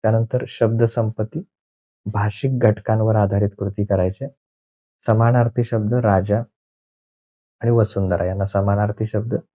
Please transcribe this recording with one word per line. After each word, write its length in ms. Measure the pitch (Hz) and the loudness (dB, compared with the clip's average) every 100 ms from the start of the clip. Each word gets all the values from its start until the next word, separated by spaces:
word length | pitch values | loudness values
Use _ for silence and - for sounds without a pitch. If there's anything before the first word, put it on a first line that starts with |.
त्यानंतर 420 | 110 113 113 123 120 | 2 0 0 -4 -6
शब्दसंपत्ती, 920 | - 113 113 117 - 110 - 107 151 202 _ _ _ _ _ - | 0 0 2 0 0 -4 -2 -6 -6 -12 _ _ _ _ _ -8
भाषिक 460 | 104 104 - 135 127 | -4 -4 -2 -4 2
घटकांवर 580 | 120 104 - 110 110 110 | 2 2 -2 0 2 2
आधारित 340 | 101 101 101 - | 2 2 -2 -2
कृती 260 | 101 98 | -8 -4
करायची. 420 | 101 95 92 101 135 _ _ _ _ _ _ _ - | -2 0 0 -4 -12 _ _ _ _ _ _ _ -2
समानार्थी 580 | 110 117 123 117 113 | 2 4 4 2 0
शब्द 300 | 120 113 104 | -2 -2 -2
राजा 480 | 123 113 95 98 104 113 _ _ _ _ _ _ _ _ _ _ _ | 0 2 2 2 -2 -4 _ _ _ _ _ _ _ _ _ _ _
आणि 100 | 120 | 2
वसुंधरा 540 | 117 107 101 95 87 | 2 2 0 0 0
यांना 200 | 90 95 | 0 -2
समानार्थी 640 | 98 98 98 101 104 104 107 | -2 0 0 0 0 -2 -4
शब्द 280 | 104 113 139 - | -4 -4 -6 -6